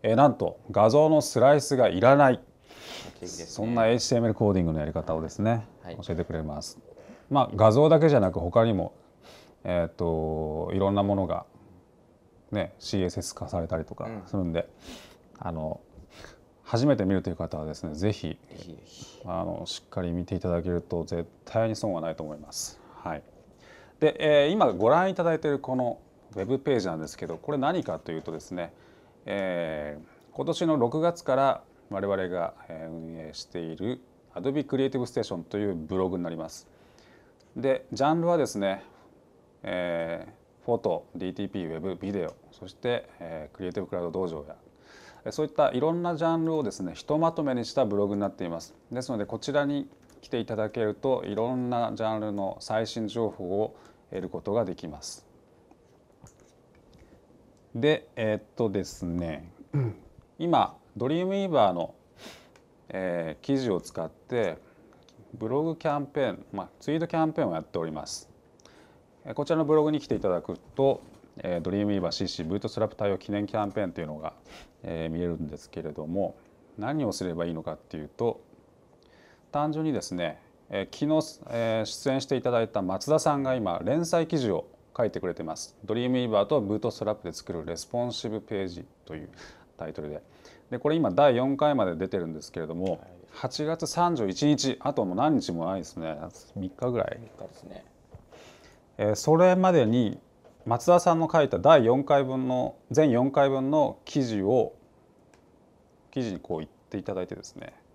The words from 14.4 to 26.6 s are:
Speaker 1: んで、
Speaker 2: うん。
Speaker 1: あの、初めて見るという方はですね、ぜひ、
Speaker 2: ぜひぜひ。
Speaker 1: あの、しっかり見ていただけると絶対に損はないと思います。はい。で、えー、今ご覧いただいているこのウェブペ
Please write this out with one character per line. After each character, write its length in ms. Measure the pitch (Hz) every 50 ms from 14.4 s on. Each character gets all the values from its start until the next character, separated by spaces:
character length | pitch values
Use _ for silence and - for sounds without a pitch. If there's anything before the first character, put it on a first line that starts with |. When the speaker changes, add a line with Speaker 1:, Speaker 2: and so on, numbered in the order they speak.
| 90
Speaker 1:
ん 80 | 85
で、 160 | 80 85 - - - - - - - - - - - _ _ _ - -
Speaker 2:
う 40 | -
ん。 40 |
Speaker 1:
あ 40 | -
の、 280 | 82 80 78 78 - - - _ - - - _ - - - - - - _ _ _ _ _
初 220 | - - 113 131
め 80 | - 269
て 100 | - 98
見 80 | 95 98
る 80 | 92
と 80 | 80 95
い 40 | 85
う 20 |
方 240 | - 85 82 - 78
は 60 | 78
で 80 | 78 76
す 80 | - -
ね、 100 | 80 76
ぜ 180 | 78 92 107
ひ、 180 | 104 - - 80
Speaker 2:
ぜ 80 | 76 - - - -
ひ 160 | - - 87 78
ぜ 80 | - -
ひ。 380 | - - - - - - - -
Speaker 1:
あ 180 | 90 87 90 87
の、 200 | 87 87 80 87
し 180 | - - - -
っ 40 | _
か 120 | - 98
り 100 | 90 85
見 140 | 85 87 87
て 80 | - 98
い 60 | 87
た 100 | - 90
だ 140 | 85 85 85
け 60 | 90
る 120 | 87 85
と 220 | - - - 85 82
絶 260 | - 85 85 82 - - - _
対 240 | - - 110 113 113
に 60 | 110
損 180 | - - 107 92
は 80 | 80
な 80 | 80 82
い 60 | 78
と 80 | - 80
思 100 | 76 76
い 60 | 73
ま 120 | 76 -
す。 280 | - - - - - - - - -
は 200 | - - 90 78
い。 80 | - - - - - - - - - - - - - - - - _
で、 460 | 156 151 147 - 151 151 151 147 143
え 20 |
ー、 20 | 151
今 220 | 180 220 180 127 98
ご 160 | 87 104 117
覧 200 | 143 170 185 190
い 40 | 185
た 100 | - 170
だ 100 | 170 160
い 60 | 156
て 80 | -
い 40 | 151
る 80 | 143 139
こ 160 | - - 135
の 240 | 127 127 120 - - - _ _ _ _ - -
ウ 40 | 98
ェ 60 | 98
ブ 120 | 110 135
ペ 200 | 131